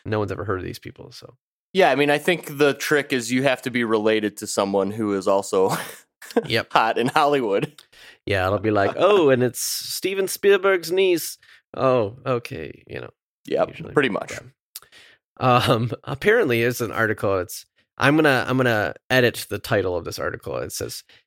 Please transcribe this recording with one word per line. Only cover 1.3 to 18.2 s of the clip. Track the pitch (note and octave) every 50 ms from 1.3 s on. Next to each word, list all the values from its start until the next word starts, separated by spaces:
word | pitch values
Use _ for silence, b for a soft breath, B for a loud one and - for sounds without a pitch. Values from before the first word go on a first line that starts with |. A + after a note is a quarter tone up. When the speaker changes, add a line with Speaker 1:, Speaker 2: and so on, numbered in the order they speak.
| - _ _ _ _ _ _ _ -
Speaker 2:
Yeah, | F#3 F#3 D#3
I | C3+
mean, | C#3 D3 C#3+
I | D3 D3+
think | D3 - F3+ D#3+ - - D3+ C#3
the | D3 C#3+ C3+
trick | C#3 - - D#3 C#3+ C#3 - C#3+
is | B2+ A#2 A2+
you | B2 B2+ C3
have | C#3 B2+ - -
to | C3
be | A#2 B2 A#2+
related | A2 A2+ A2 G#2 A2 A2 A2 G#2 G#2 - -
to | G#2+
someone | G2+ - - G2+ G2+ G2 G2 F#2+ G2 G#2
who | A#2 A2 G#2 G2+
is | G2 F2+ G2+
also | G2 G2 G2 - - F#2+ F#2+ G2+
<laughs> | D3 E3 - - - - - _ _ _ - - - A#3+ A3
Speaker 1:
Yep. | - A2+ A2+ A#2 - -
Speaker 2:
hot | D#3 A#2 A2+ A#2 A#2
in | A#2 C3
Hollywood. | - D#3 D3+ C#3+ D3 C#3+ B2 G#2 F#2+ G#2 C#3 D3 - _ B B B B B B B B B
Speaker 1:
Yeah, | - G2+ F#2+ F#2
it'll | F#2 G2+ G#2
be | F#2+ A2
like, | G#2 G#2 G2 G2 -
Speaker 2:
<laughs> |
Speaker 1:
"Oh, | - D3+ F#3+ G#3 G3 E3 C#3
and | C3 A#2+ B2
it's | B2 - -
Steven | - - - - - - - - - F#3 G3 G3 F#3+
Spielberg's | F#3 - - - G3+ G3 G3 F#3 G3 F#3+ F3+ E3 D#3+
niece." | F3 F#3 G3 F#3 F3 D#3+ - - - - b b b b b b -
Oh, | - - C3 B2+ B2+ A2 G2 A#2 C3 -
okay, | C3+ B2+ A#2+ - - - D#2+ D#2 - - - -
you | - - C2
know, | A#1+ - - _ _ _ _ _ -
Speaker 2:
Yep, | - - - - -
Speaker 1:
usually. | - - D#3+ - -
Speaker 2:
pretty | D3 C#3 B2+
much. | G2 - - - -
Speaker 1:
Yeah. | - - B2 _ _ _ _ - - b b b b b b b b b _ _ -
Um, | - B2+ B2 B2 A#2+ - C3+ A2 A#2+ A#2+ - - -
apparently, | - C#3 - - G3+ G#3+ B3 G#3+ C#3+ A#2+ A#2 A#2
it's | B2 B2 - A#2+
an | G#2 -
article. | F#2+ A2+ G#2+ G#2+ - - G#2 G2 F#2
It's, | F2+ - - - - _ _ _ _ _ _
I'm | - - C3+ D3
gonna, | D#3